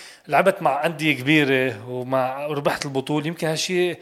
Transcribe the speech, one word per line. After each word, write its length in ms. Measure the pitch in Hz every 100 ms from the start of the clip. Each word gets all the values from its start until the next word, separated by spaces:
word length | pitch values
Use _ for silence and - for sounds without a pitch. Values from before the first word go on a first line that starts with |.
| - - -
لعبت 340 | 147 185 185
مع 240 | 156 139 160
أندية 280 | 151 156
كبيرة 760 | 131 131 156 139 131 127 107 120
ومع، 560 | 127 127 131 127 135 147
وربحت 400 | 143 151 - 147
البطولة، 420 | 135 135 151 151
يمكن 200 | 170 160
هالشي 500 | 160 - 180 180 160